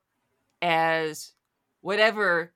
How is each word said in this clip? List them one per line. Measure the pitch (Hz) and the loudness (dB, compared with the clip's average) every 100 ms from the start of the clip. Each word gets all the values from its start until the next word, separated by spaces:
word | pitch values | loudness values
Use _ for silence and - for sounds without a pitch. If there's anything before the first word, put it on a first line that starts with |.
| _ _ _ _ _ - | _ _ _ _ _ -6
as | 175 165 165 160 156 156 - _ _ _ _ _ | -2 0 0 0 -4 -8 -18 _ _ _ _ _
whatever | 175 208 220 214 190 170 170 | -6 2 2 2 0 0 -4